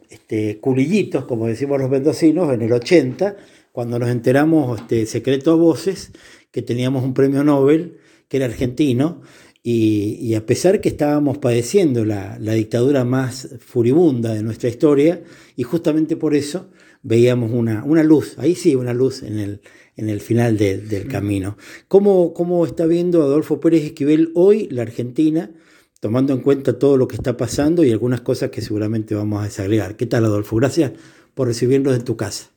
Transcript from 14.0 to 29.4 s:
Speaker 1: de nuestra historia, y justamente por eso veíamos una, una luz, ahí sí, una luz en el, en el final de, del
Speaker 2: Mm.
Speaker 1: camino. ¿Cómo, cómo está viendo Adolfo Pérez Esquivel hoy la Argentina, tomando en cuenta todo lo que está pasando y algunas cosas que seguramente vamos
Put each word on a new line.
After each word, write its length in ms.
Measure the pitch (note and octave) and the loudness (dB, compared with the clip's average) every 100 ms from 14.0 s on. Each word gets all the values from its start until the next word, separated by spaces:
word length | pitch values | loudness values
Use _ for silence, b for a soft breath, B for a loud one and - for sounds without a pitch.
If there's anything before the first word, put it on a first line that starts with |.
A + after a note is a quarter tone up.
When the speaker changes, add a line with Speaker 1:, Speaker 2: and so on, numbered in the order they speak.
| E3+ B2 A2+ G#2+ | 4 2 -2 -4
Speaker 1:
de 80 | |
nuestra 260 | A2+ A2 B2 | -6 -4 -6
historia, 540 | A#2 D3+ C#3 D#3 F3 B B B - | 0 2 4 2 0 B B B -10
y 80 | |
justamente 540 | - E3 E3 D#3 D#3 D3+ | -4 -2 0 -2 -2 -2
por 180 | D#3 C#3+ | 0 -2
eso 340 | C#3 F#3 - b b b | -2 -10 -12 b b b
veíamos 480 | A2 A2+ B2 B2 A2+ | 0 4 4 2 -2
una, 320 | A#2+ A2+ G#2+ | -2 -2 -2
una 200 | C#3+ E3 | 0 2
luz, 340 | D#3 D3 - - | 6 4 2 -4
ahí 160 | C#3+ | -2
sí, 220 | F3 E3+ C3 | 0 0 0
una 180 | B2 | -2
luz 300 | A#2+ C3 - | 0 -2 -2
en 160 | B2+ G#2+ | -8 -6
el, 220 | G2+ G#2 b b b - | -6 -10 b b b -8
en 120 | A2 | -6
el 140 | G2+ | -6
final 340 | - A#2 A#2 G#2 | 0 2 2 2
de, 220 | G2+ G2 | 0 0
del 300 | G#2+ G2+ - | -6 -8 -6
Speaker 2:
Mm. 20 | |
Speaker 1:
camino. 480 | G2 G2+ G2 F#2+ - B B - | -6 -2 -4 -4 -10 B B 2
¿Cómo, 440 | G3 G3+ F#3 E3+ E3+ | 4 4 2 2 -2
cómo 280 | F3 F3 | -2 0
está 220 | E3+ E3+ E3 | 0 -2 0
viendo 380 | E3+ F3 E3+ | 0 2 2
Adolfo 360 | C#3 D3+ D3 C#3+ | 2 0 0 -2
Pérez 260 | E3 E3 D3 | 2 2 -2
Esquivel 440 | C#3+ C#3 D#3 E3 E3+ | -4 2 2 2 4
hoy 320 | F#3+ A3 - | 4 4 0
la 140 | B2 | -6
Argentina, 680 | A2+ - B2 C#3+ D#3 D#3+ G3 b b b b - | -6 -6 -6 0 0 0 -6 b b b b -10
tomando 320 | - B2 C#3 | -2 0 0
en 100 | B2+ | 0
cuenta 360 | C#3 C3+ C3+ A2+ | 2 2 0 2
todo 180 | C#3 C3+ | 2 4
lo 120 | A#2+ | 2
que 80 | - | -2
está 200 | B2+ A#2+ | -6 -4
pasando 460 | A#2+ - D3 F3 | -4 0 0 4
y 80 | C#3 | 2
algunas 300 | G#2+ B2 B2 | 2 -2 -2
cosas 300 | - A#2+ C3 | -2 -4 -4
que 100 | A2+ | -6
seguramente 540 | G#2 G#2+ G#2+ A2 G#2+ G#2+ | -6 -4 -2 -4 -4 -4
vamos 260 | G#2+ G#2 | -4 -4